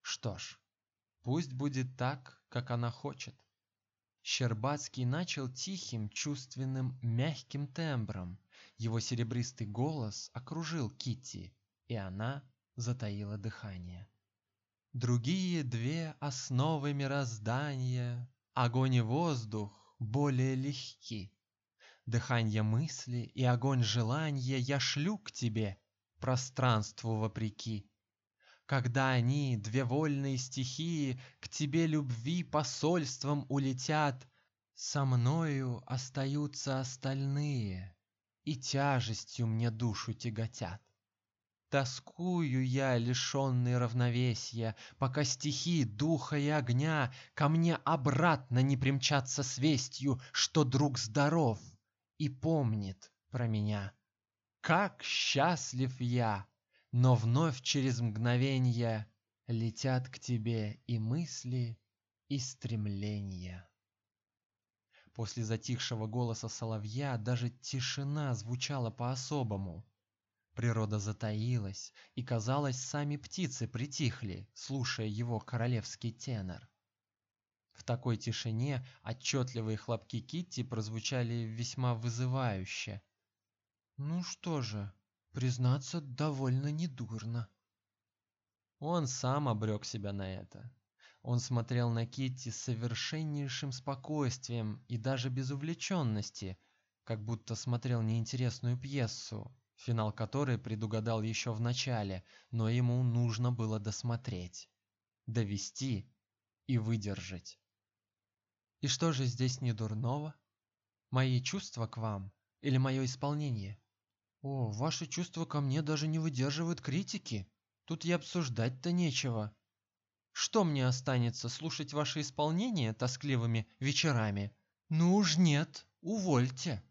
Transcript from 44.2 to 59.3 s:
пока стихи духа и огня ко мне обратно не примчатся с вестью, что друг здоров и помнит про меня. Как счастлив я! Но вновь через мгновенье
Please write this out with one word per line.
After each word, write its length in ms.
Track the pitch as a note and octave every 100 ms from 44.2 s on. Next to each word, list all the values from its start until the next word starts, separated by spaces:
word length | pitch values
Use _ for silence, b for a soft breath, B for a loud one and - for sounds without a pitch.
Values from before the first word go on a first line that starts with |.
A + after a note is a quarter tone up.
| B2+ A2 - A#2 A2+ - B B
пока 240 | C3+ C3+
стихи 640 | C#3 - D3 - E3+ E3+
духа 520 | A#2 G#2 D3+ D#3 - D3+
и 120 | C#3+
огня 640 | D3+ B2 B2 D#3 D#3 B2+ B B
ко 140 | - C#3+
мне 280 | D#3+ E3+ D#3+
обратно 840 | - D#3+ C3 C3+ E3+ E3+ - B2
не 160 | C3+ C3+
примчатся 680 | C3 C#3 - D3 C3 -
с 120 | C3 -
вестью, 640 | D3+ C3+ - - C#3 C3 B
что 320 | - - D#3+
друг 340 | C3+ C3 C#3+ A#2+
здоров 600 | G#2+ C#3+ C#3+ E3 C3+ G#2+ - - _ _ _ _
и 100 | D3
помнит 840 | C3 D#3+ D#3+ A#2+ G#2+ G2 F#2 - _ _
про 160 | B2+ A#2
меня. 460 | A2 G#2 G#2+ G2 _ _ _ _ _ _ _
Как 440 | - E3+ G3+ -
счастлив 960 | - - - C3+ D#3 D#3+ - B2+ C3 B2+
я! 440 | B2 B2 A#2 G2+ - _ _ b b
Но 240 | B2 B2+
вновь 480 | A#2+ A2+ B2 D#3+ C3
через 380 | - C#3+ C3 B2
мгновенье 1080 | A#2 G#2+ A#2+ B2 C3+ C3 B2+ A#2 A#2 A2 G#2 _ _